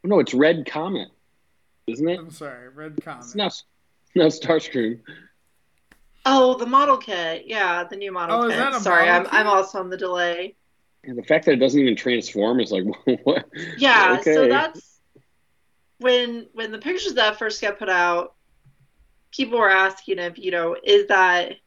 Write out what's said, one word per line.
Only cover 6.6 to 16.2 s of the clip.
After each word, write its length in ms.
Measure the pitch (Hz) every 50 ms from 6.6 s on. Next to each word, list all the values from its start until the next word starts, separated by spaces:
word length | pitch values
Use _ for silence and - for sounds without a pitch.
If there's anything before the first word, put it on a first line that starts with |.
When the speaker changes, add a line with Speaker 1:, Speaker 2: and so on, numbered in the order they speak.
| 240
Speaker 3:
model 320 | 240 254 277 285 294 262
kit. 460 | 254 - 220 196 175 170 160 165 170 -
Yeah, 380 | - 220 214 196 180 175 175 175
the 120 | 175 196
new 140 | 196 202 196
model 260 | 185 180 170 170 170 233
Speaker 2:
Oh, 20 | 240
is 60 | 233 -
Speaker 3:
kit. 20 | -
Speaker 2:
that 140 | 254 269 269
a 60 | 240
Speaker 3:
Sorry, 260 | 202 190 175 170 165
Speaker 2:
model 220 | 175 175 175 190 -
Speaker 3:
I'm, 40 | 196
I'm 100 | 214 214
Speaker 2:
kit? 80 | 214 202
Speaker 3:
also 220 | 190 190 - - 196
on 100 | 180 180
the 80 | 185
delay. 580 | 185 190 180 180 175 175 175 175 170 185 214 - _ _ _ _ _ _ _ _ _ _
Speaker 1:
And 120 | 131 123
the 60 | 120 -
fact 220 | - 156 156 -
that 60 | 170 143
it 40 |
doesn't 220 | 120 131 135 135 147
even 160 | 139 127 107
transform 640 | - - 127 123 117 - - - 101 101 113 123 127
is 120 | 110 -
like, 120 | 101 95 92 104 - - _
<laughs> 180 | 135 123 - -
what? 220 | 135 165 - - _ - - - - -
Speaker 3:
Yeah, 420 | - 277 269 240 214 196 180 - -
so 100 | - 160 156 -
Speaker 1:
Okay. 80 | 135 120
Speaker 3:
that's 500 | - 294 311 320 320 - _ _ _ _ _ _ _ _ _ _ _ _ _ _ _ _ _ _ _ _ _ _ _ _
when, 480 | 240 254 247 247